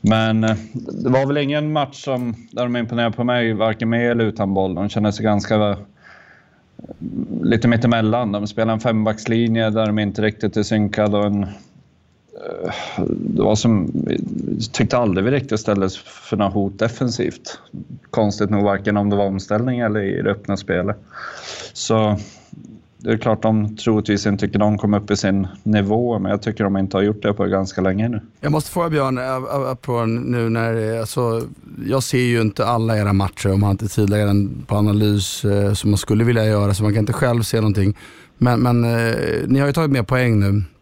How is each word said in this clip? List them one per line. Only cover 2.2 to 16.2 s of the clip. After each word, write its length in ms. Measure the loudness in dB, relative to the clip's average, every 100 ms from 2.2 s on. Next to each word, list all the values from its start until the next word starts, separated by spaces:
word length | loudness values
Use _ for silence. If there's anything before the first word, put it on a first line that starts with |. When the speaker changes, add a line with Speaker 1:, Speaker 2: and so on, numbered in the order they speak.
| -4 -8 -10
Speaker 1:
där 120 | -6
de 140 | -2 -2
imponerade 400 | -2 0 -2 0
på 80 |
mig, 280 | 0 2 0
varken 360 | 0 0 0 0
med 220 | 0 2
eller 140 | 2
utan 300 | 0 0 -2
boll. 200 | 0 0
De 140 | -2 -2
kände 240 | 0 -2
sig 120 | 0
ganska, 300 | 0 0 2
eh, 240 | 2 2 -2 -8 _ -20 -20 -20 -20 _ _ _ _ -20 -14 -10 -8 -6 -4
lite 260 | 0 2 4
mittemellan. 640 | 2 2 2 2 0 -2
De 140 | -4 -6
spelar 260 | -2 0
en 80 | 0
fembackslinje 920 | 0 0 0 -2 0 0 2 2 0
där 160 | 0 0
de 120 | 0
inte 240 | -2 0
riktigt 340 | -2 0 -4 -2
är 60 |
synkade 540 | 0 0 0 0 2 2
och 100 | 0
en, 160 | 0
eh, 1300 | -4 -8 -20 -20 _ _ _ _ _ -16 -12 -8 -8 -8 -10 -4 -4
det 340 | -4 -4 0
var 120 | 2
som, 380 | 2 2 2 0 -2 -2 -4 -4 -6 -6 -6
jag 140 | -6
tyckte 260 | -2 0 2
aldrig 260 | 0 0
vi 60 | 0
riktigt 300 | 0 -2 -4
ställdes 380 | 0 0 0 -4
för 380 | -18 -20